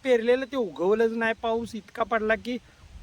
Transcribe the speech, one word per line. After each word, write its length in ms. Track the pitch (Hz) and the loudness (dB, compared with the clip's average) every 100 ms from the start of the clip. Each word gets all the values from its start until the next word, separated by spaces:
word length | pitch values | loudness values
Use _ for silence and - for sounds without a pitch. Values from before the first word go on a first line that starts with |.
पेरलेलं 420 | 269 240 233 254 262 | 2 4 4 2 0
ते 120 | 269 | -4
उगवलंच 540 | 202 143 180 220 226 | -4 0 2 4 2
नाही. 220 | 226 226 | 0 -2
पाऊस 420 | 226 226 226 226 214 | -2 -2 -2 -4 -10
इतका 280 | - - | -10 -6
पडला 320 | 220 226 214 214 233 | -2 0 0 -2 -2
की 120 | 247 - - - - | -8 -10 -20 -20 -18